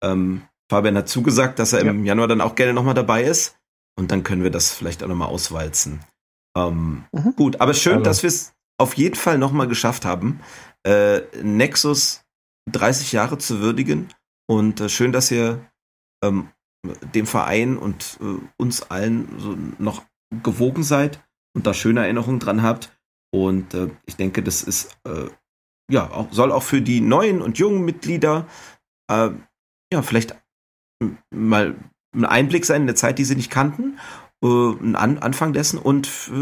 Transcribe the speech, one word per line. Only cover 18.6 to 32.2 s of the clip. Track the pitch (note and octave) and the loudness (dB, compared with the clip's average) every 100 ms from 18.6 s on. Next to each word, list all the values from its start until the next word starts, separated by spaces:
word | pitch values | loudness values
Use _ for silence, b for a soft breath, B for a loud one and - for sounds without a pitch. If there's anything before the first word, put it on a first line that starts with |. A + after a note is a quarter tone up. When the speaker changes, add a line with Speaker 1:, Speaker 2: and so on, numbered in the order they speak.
| B2 A#2 - | -4 -4 -6
Speaker 1:
allen | F#2 G#2+ A#2 - - | -4 -2 -2 -4 -10
so | G#2 F2 E2 - | -8 -8 -10 -6
noch | G#2 - - _ - A2+ | -6 -6 -14 _ -14 -6
gewogen | A#2 A2+ B2 C3 | -4 0 0 0
seid | D3 C#3+ D3 D3 _ _ _ | 0 0 0 -4 _ _ _
und | - G#2+ | -4 -2
da | |
schöne | F#2+ A2+ A#2 | 0 2 2
Erinnerungen | G2 A#2 A#2+ B2+ | 2 0 -2 -2
dran | A2 G#2+ | 0 0
habt. | A2+ A#2 - _ _ _ - | 0 0 -6 _ _ _ -6
Und, | G2 F#2+ F#2+ F2+ | 0 2 0 -2
äh, | F2+ F#2 - - | -6 -6 -8 -14
ich | - | -6
denke, | F#2+ G#2+ | -2 -2
das | F#2 - | -2 -4
ist, | - F#2+ - - - | -4 -6 -8 -14 -12
äh, | D#2+ C2 - _ _ _ _ - | -10 -10 -16 _ _ _ _ -2
ja, | C3 - | -2 -2
auch, | - - | -6 -4
soll | G#2 C3+ | 0 2
auch | C3+ | 2
für | - C#3 | 0 0
die | - A#2+ | 2 2
neuen | A2 C#3+ G#3+ F#3 | 4 4 4 0
und | - A2+ | -2 0
jungen | G3+ G3 | 2 2
Mitglieder, | E3+ E3 - E3+ D#3 D#3 E3 B B B _ _ - | -2 -4 -4 0 2 0 -4 B B B _ _ -2
äh, | A2 A2 - - _ _ _ - | 0 0 -2 -18 _ _ _ -4
ja, | E3+ | -4
vielleicht | - A2+ A2+ - _ _ _ _ _ - | 0 0 -2 -10 _ _ _ _ _ -8
m-, | G#2+ - _ | -8 -8 _
mal | - A2 G#2+ G2 - - _ _ | -4 2 2 2 -2 -14 _ _
ein | A#2+ | -2